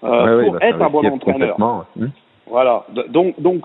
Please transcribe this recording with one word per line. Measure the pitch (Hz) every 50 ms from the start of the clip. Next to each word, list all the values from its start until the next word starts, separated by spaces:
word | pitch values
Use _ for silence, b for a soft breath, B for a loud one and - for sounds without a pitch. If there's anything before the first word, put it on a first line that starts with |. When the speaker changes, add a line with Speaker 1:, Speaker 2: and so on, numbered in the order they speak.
| -
Speaker 1:
euh, | 123
Speaker 2:
Ouais, | 123 117 120 113 113
ouais, | 120 120
Speaker 1:
pour | - 175
Speaker 2:
il | 170
va | 185
Speaker 1:
être | 233 220 165
un | 165 147
bon | 143 151
Speaker 2:
s'investir | - - 139 127 - -
Speaker 1:
entraîneur. | 139 135 - 113 92
Speaker 2:
complètement. | - 104 117 117 95 80 - -
Hmm. | - 110 131 135 _ _ _ _ _ - -
Speaker 1:
Voilà. | 113 123 131 127 117 101 - - 101
D-, | 120 123 -
donc, | 120 160 185 185 - -
donc | 151 180 185 170